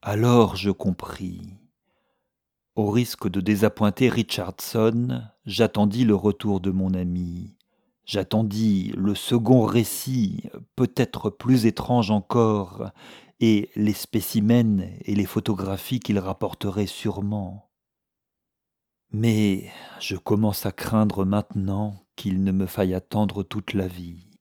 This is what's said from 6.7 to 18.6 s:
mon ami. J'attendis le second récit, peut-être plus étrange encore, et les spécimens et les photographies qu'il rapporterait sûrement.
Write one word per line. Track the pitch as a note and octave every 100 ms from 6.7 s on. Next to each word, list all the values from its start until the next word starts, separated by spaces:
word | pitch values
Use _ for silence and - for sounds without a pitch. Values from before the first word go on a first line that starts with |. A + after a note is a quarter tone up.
mon | F#2+ F#2+
ami. | F#2 F2+ F2 F2+ F2 F#2 _ _ _ _ _ -
J'attendis | G#2 F#2+ A2 A2 G2+ A2 G2 F#2 -
le | F#2+ G2+
second | - B2 A2 B2+ G#2+
récit, | A#2 A2 - - B2+ G2+ - - - - -
peut-être | B2 - A#2+ - G#2+
plus | - A#2 C3 A2
étrange | - - B2 G#2
encore, | G#2+ F#2+ B2 A2+ G#2 F#2+ G2 A2 - - - _ _
et | A2+ G#2 - -
les | G#2
spécimens | G2+ - A2 F#2+ A2+ G#2 A#2+ A#2 G2+ F#2+ G2
et | - G2+
les | F#2+
photographies | - - G2 F#2+ F#2+ - B2+
qu'il | - G2+
rapporterait | F#2 F#2+ G#2 - G#2 G2 G2+
sûrement. | - A2 G2 G2+ G#2+ F#2 G2 _ _ _ _ _ _ _ _ _ _